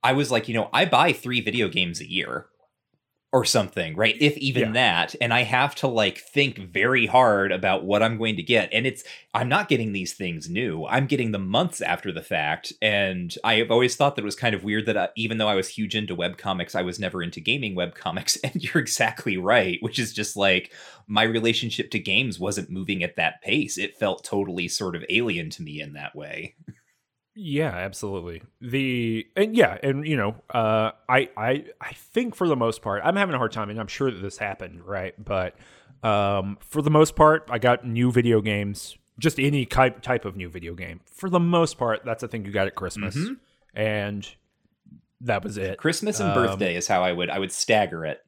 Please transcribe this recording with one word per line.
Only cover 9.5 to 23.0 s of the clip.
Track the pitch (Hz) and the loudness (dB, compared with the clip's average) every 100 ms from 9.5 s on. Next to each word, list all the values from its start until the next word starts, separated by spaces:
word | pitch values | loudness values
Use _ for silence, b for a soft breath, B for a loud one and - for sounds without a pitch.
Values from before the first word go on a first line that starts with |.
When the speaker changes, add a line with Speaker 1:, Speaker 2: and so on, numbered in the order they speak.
| 156 208 | 0 2
Speaker 1:
getting | 131 110 | 0 0
these | 98 90 | -4 -6
things | - 92 82 85 | -6 -6 -6 -6
new. | 90 120 82 78 | -4 -2 -4 0
I'm | 123 135 | 0 2
getting | 139 117 | 0 0
them | 101 95 | -2 0
months | 110 175 - | 0 0 -2
after | 85 85 101 | -4 -2 -4
the | 82 | -8
fact. | - 85 76 80 - - | -4 -4 -2 -4 -6 -2
And | 110 104 98 92 87 - | 0 2 0 -2 -8 -4
I | 113 113 | 2 2
have | 113 | 4
always | 113 123 - | 4 4 2
thought | 143 143 | 0 0
that | |
it | 104 | -6
was | - | -2
kind | 120 | -2
of | 101 | -2
weird | 101 107 107 | -2 -2 0
that | 104 | 0
I, | 90 - | -2 -4
even | 110 113 | -4 0
though | 107 | 2
I | 98 | 2
was | 92 | -2
huge | - 107 110 | -4 -4 -4
into | 104 87 | -4 -4
webcomics, | 87 90 104 92 87 95 | -4 -4 -6 -4 -4 -4
I | |
was | 90 85 | -4 -4
never | 92 92 | -6 -4
into | 85 85 | -8 -6
gaming | 82 135 117 92 | -4 -2 -2 -4
webcomics. | 87 - 92 87 - - | -4 -4 -8 -6 -4 -4
<laughs> | |
And | 127 175 | -2 -6
you're | 117 - | -2 -2
exactly | - - 113 - - 92 | -2 0 0 0 -4 -2
right, | 90 120 95 90 | 4 4 4 -2
which | 113 120 | -4 -4
is | 113 | -4
just, | - 107 101 | -4 -6 0
like, | 98 92 - B B B B | 2 2 0 B B B B
my | 104 | 0
relationship | 113 113 113 117 117 107 - | 2 2 0 0 -2 -6 -4
to | 110 | -4
games | 92 98 131 87 | 0 0 0 -4
wasn't | 92 101 90 | -4 -4 -6
moving | 90 95 95 | -8 -4 -2